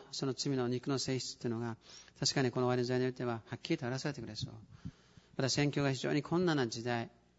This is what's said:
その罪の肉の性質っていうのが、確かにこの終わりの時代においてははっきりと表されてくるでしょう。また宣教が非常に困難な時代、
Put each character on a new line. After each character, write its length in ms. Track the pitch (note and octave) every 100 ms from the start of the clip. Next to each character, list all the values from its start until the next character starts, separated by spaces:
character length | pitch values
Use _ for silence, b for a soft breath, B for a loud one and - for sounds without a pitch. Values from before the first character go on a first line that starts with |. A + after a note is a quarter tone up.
| -
そ 120 | -
の 100 | C3+
罪 220 | B2 D3 C3+
の 120 | A#2+
肉 200 | B2 C#3+
の 120 | C3+
性 180 | - C3
質 160 | -
っ 40 | -
て 100 | B2
い 20 |
う 40 |
の 40 | A2+
が、 180 | A#2+ A2+ B B B -
確 140 | -
か 80 | D3
に 100 | B2+
こ 80 | B2+
の 60 | B2
終 20 |
わ 80 | B2+
り 60 |
の 20 |
時 60 | A#2+
代 100 | B2+
に 60 | B2+
お 20 |
い 40 |
て 120 | B2
は 180 | B2 A#2 -
は 100 | A#2+
っ 20 |
き 100 | -
り 60 | B2
と 100 | A#2+
表 140 | C3
さ 100 | D3
れ 40 |
て 60 | C#3
く 80 | A2
る 40 |
で 40 | G#2+
し 100 | B2+
ょ 60 |
う。 20 | A2 G#2+ B B B B B B -
ま 60 |
た 80 | C3
宣 200 | - D3
教 140 | C#3+
が 80 | C#3
非 80 | C3
常 120 | C#3+
に 80 | D3
困 240 | - E3 F3+
難 100 | D3
な 100 | A#2
時 160 | A#2
代、 280 | A#2+ A#2+ A#2 - _